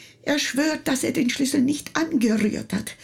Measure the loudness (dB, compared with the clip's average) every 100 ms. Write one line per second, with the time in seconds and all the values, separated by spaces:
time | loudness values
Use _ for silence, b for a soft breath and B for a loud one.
0 | B B -2 0 0 0 0 0 -2 -2
1 | 0 0 0 0 0 2 2 0 -4 -4
2 | 0 2 2 4 2 0 -4 -4 -4 -12